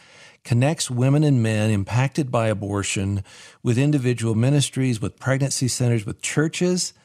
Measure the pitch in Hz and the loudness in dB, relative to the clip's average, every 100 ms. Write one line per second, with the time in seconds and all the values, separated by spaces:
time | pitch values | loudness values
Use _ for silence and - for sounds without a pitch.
0 | - - - _ - 120 120 165 - 120 | -16 -20 -20 _ -2 2 2 0 -4 0
1 | 131 147 151 131 110 110 107 104 98 113 | 2 4 4 4 2 2 2 0 0 0
2 | 135 - 131 123 110 104 101 101 98 107 | 0 -2 -2 0 0 -2 -2 -4 -2 -2
3 | 98 101 - - - - 123 120 143 151 | -2 -2 -6 -14 -20 -6 -2 2 2 2
4 | 123 117 113 110 123 143 131 - 131 110 | 0 -2 0 0 2 2 0 0 -2 -2
5 | 101 - 127 135 135 - 127 - 123 117 | -4 -6 -2 -2 -2 -2 -2 0 0 0
6 | 104 - - - 156 - 180 180 - - | -2 -10 -4 0 0 0 -2 0 -4 -10